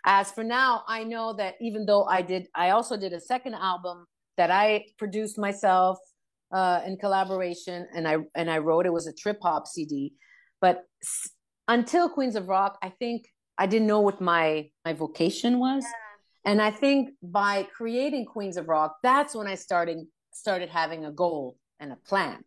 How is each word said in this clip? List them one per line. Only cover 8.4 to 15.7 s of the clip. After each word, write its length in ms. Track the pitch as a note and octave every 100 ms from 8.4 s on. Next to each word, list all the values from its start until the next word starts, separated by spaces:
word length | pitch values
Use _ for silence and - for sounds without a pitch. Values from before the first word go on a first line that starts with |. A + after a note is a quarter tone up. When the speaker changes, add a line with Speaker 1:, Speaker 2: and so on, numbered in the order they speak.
| E3
Speaker 1:
I 80 | D#3+
wrote, 260 | D#3 E3 F3+
it 60 |
was 140 | E3+ D#3+
a 60 |
trip 260 | - G#3 G#3
hop 240 | F3+ D#3 -
C 160 | F3
D. 300 | D3+ C#3+ C#3 _ _ _ _ _
But 240 | F#3 F3+ - _
s-, 280 | - - - _ _ _ -
until 400 | A#3+ A#3+ F4 F4
Queens 260 | E4+ B3+ G#3+
of 120 | F#3
Rock, 300 | F#3+ G3 G3
I 60 | F#3
think 400 | - A#3+ A#3 _ _ _ -
I 80 | F#3+
didn't 200 | A3 G#3+
know 140 | G#3+
what 200 | G3+ G3+
my, 500 | F3+ E3+ D#3+ D#3 D3+ _
my 80 | E3
vocation 680 | D3+ D3+ - E3 - C4 B3
was. 240 | B3+